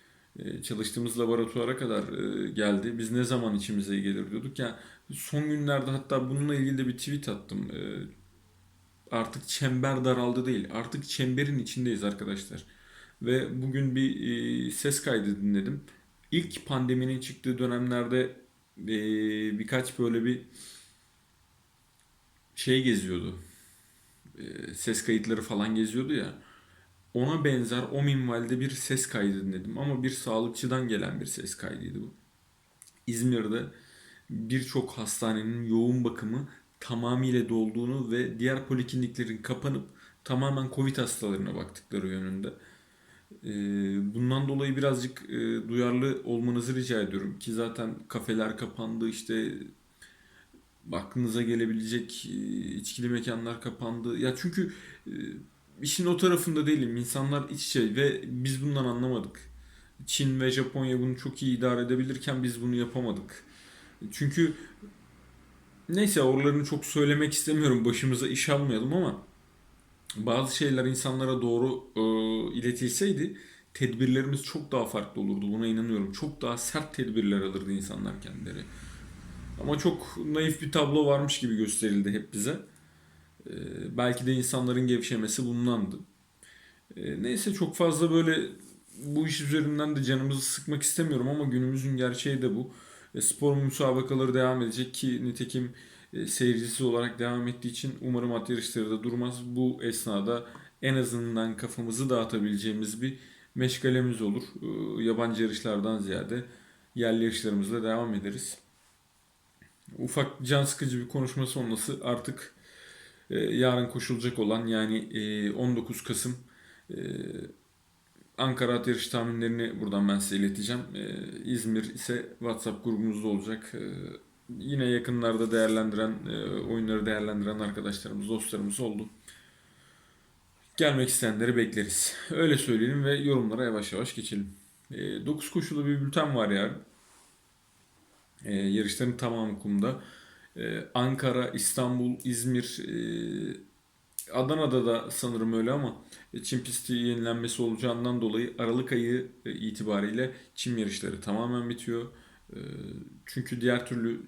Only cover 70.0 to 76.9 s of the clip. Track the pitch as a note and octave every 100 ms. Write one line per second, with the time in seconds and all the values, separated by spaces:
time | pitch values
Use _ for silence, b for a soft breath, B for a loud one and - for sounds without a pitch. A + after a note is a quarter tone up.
70 | - - A2 A#2+ C3 - D3 C3 B2+ B2+
71 | C3+ C3 C3 B2+ A#2+ A#2 B2+ B2 - -
72 | A2 A2 A2 A2 A#2 - A#2 B2 B2 -
73 | G3 C#3 - - B B B - B2+ A2+
74 | C3 C3 C3+ C#3+ - D#3 D3 C3 G#2+ G#2+
75 | G2+ G#2+ G2+ G2+ G2+ G#2+ A2+ A2 A#2 G#2+
76 | G2 G2 D3+ - A#2+ A#2+ - D#3 D3+